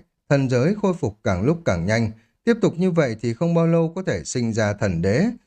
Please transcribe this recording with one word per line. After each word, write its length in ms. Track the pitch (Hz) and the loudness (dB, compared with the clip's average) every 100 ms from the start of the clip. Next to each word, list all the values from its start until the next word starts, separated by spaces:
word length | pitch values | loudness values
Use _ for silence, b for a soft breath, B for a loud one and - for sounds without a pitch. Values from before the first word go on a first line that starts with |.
| - _ - | -8 _ -2
thần 200 | 139 131 | 0 2
giới 260 | 123 147 208 | 2 2 0
khôi 120 | 196 | -2
phục 260 | 175 117 - | -2 -4 -4
càng 200 | 113 90 | -4 0
lúc 180 | 113 165 - | 0 0 -2
càng 200 | 87 87 | -2 0
nhanh, 260 | 110 110 110 b b | 0 -2 -6 b b
tiếp 100 | - 233 | -2 0
tục 120 | 180 160 | 0 0
như 140 | 185 | 0
vậy 240 | 170 139 110 | 0 0 -2
thì 120 | 120 | -4
không 200 | 113 170 | -2 0
bao 140 | 165 165 | 2 2
lâu 260 | 165 160 170 | 2 0 -4
có 80 | |
thể 200 | 190 101 | -6 -6
sinh 300 | - 127 117 | -4 -4 -2
ra 200 | 107 104 | 0 0
thần 280 | 104 104 82 | 0 -2 0
đế, 240 | 92 117 220 - | 0 2 0 -2